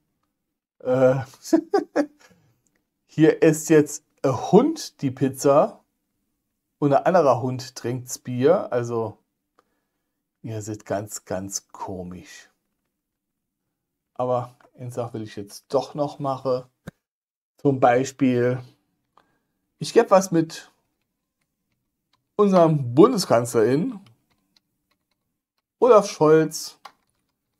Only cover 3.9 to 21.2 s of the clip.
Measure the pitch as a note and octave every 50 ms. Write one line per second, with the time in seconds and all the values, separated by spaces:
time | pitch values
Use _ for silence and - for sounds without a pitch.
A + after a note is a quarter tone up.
3.9 | - - _ _ _ _ - C#3 C3 - - - - G#3 C4 D#4+ E4 - - -
4.9 | _ - - C3 B2 - C#3 C3 B2 - - C#3+ C#3 D3 F#3 A3+ - - _ _
5.9 | _ _ _ _ _ _ _ _ _ _ _ _ _ _ _ _ _ - D3+ C#3+
6.9 | C#3 C3+ - D#3+ F#3 F3+ D#3 C3+ A#2+ A#2+ A2+ B2+ B2+ B2 - - - - - A#2
7.9 | B2+ B2+ B2 - - - - B2+ B2 B2 C3 D3 F3+ A3 - - - B2 A#2+ A#2
8.9 | A#2+ A2+ A2+ G#2+ - _ _ _ _ _ _ _ _ _ _ _ _ _ _ _
9.9 | _ _ _ _ _ _ _ _ _ _ - A#2 A2 A2 G#2 A2 G#2+ - - -
10.9 | G2+ G2 A2 G#2+ - - _ - F#2 F#2 G2 G2 - - _ _ _ - - -
11.9 | F#2+ F2+ F2+ F2+ F2+ F#2 - - - - - _ _ _ _ _ _ _ _ _
12.9 | _ _ _ _ _ _ _ _ _ _ _ _ _ _ _ _ _ _ _ _
13.9 | _ _ _ _ _ - B2+ B2+ B2 A#2+ A#2+ - _ _ _ _ _ - B2+ B2
14.9 | A#2+ B2 A#2+ A#2 - A2+ A2 G#2+ - G#2 G2+ - - - _ - - C3 C3 -
15.9 | - D3+ C#3+ C#3+ - - C#3+ C3+ C3+ B2 - C3 B2+ B2+ B2+ _ _ _ - -
16.9 | _ _ _ _ _ _ _ _ _ _ _ _ _ _ - C#3+ C3+ B2+ C#3 B2
17.9 | A#2+ B2+ C3 - - - C#3 B2+ B2+ A#2+ A#2+ B2 B2+ A#2+ B2 - _ _ _ _
18.9 | _ _ _ _ _ _ _ _ _ _ _ _ _ _ _ _ _ - D#3 -
19.9 | - A3+ A#3 A3+ G3+ F#3 F#3+ F#3+ F3 E3 E3 D#3+ - - - _ _ _ _ _
20.9 | _ _ _ _ _ _